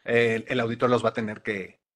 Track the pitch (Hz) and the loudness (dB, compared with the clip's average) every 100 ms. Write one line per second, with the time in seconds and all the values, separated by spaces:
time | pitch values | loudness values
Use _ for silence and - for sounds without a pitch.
0 | - 117 120 113 110 127 117 117 127 123 | 0 2 4 0 -2 -2 -2 0 2 2
1 | 113 - 107 107 - 104 90 _ _ | 2 -2 -6 -8 -8 -8 -8 _ _